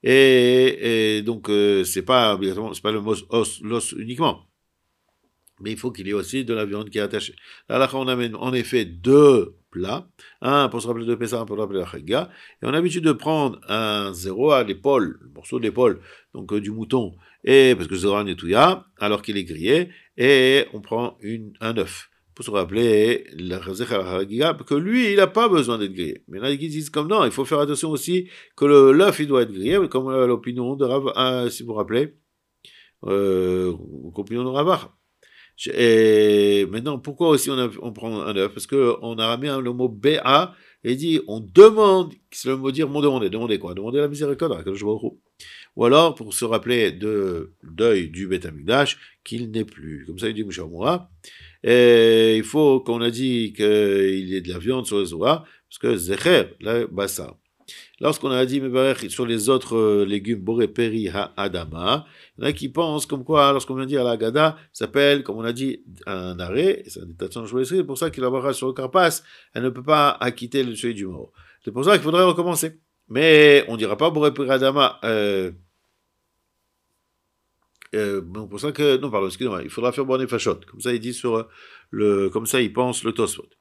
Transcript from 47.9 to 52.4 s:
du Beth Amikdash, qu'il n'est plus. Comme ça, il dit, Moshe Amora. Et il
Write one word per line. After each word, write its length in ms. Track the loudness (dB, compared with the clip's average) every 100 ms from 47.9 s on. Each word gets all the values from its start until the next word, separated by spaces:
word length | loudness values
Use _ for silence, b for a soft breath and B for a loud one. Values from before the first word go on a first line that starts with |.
| 2 -2
du 180 | -8 -6
Beth 200 | -6 -6
Amikdash, 520 | -10 -2 0 0 -4 B B
qu'il 280 | -14 -12 -8
n'est 160 | -8 -8
plus. 400 | -10 -14 -14 -14
Comme 120 | -8
ça, 100 | -6
il 60 |
dit, 80 | -6
Moshe 160 | -8 -8
Amora. 520 | -12 -6 -2 -2 -6 _ B B B B
Et 760 | 4 6 8 8 6 6 4
il 60 | 2